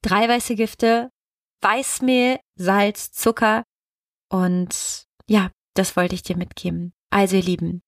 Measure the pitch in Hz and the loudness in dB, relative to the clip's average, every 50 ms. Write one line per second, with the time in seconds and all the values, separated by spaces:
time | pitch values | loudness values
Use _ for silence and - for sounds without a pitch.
0 | - 214 185 202 226 233 240 240 - - 240 208 220 214 - _ - 226 233 233 | -2 0 0 2 2 2 0 0 0 -4 -2 -2 -2 -4 -2 _ 2 2 2 2
1 | 240 254 _ _ _ _ _ _ _ _ _ _ - 196 214 262 277 - - - | -2 -6 _ _ _ _ _ _ _ _ _ _ 0 0 2 0 -2 -6 -6 -2
2 | 262 254 254 247 247 254 262 - _ _ _ - 180 180 196 202 202 208 208 - | 0 2 4 4 4 2 0 -2 _ _ _ -4 0 2 4 4 4 2 0 -6
3 | - - - - - 226 226 - 233 214 214 233 240 _ _ _ _ _ _ _ | -14 -14 -10 0 0 0 2 2 2 2 2 0 -4 _ _ _ _ _ _ _
4 | _ _ _ _ _ _ 190 190 185 180 180 180 180 175 - - - - - - | _ _ _ _ _ _ -2 0 2 2 0 0 -2 -4 -6 -8 -8 -8 -10 -10
5 | - _ _ _ - - 214 208 185 180 _ _ _ _ _ - 190 - - - | -14 _ _ _ -2 2 2 2 2 0 _ _ _ _ _ -2 -2 0 0 0
6 | 180 180 185 180 - - 180 175 180 - - - - 180 170 170 170 175 _ _ | 0 0 -2 -8 -6 -6 -6 -6 -6 -8 -12 -8 -6 -6 -6 -6 -8 -10 _ _
7 | _ _ - 202 196 185 190 190 175 180 180 165 170 170 175 175 _ | _ _ 2 2 2 4 2 0 2 0 -2 -2 -4 -6 -6 -8 _